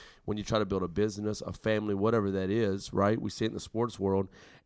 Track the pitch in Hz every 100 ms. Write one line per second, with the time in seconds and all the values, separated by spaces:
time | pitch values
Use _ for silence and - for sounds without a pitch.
0 | - - - 107 104 110 98 98 87 85
1 | 107 101 107 104 - 90 110 107 104 98
2 | 107 113 101 95 92 110 104 98 - 98
3 | 98 113 - - 110 90 - 110 117 -
4 | 98 95 95 - - -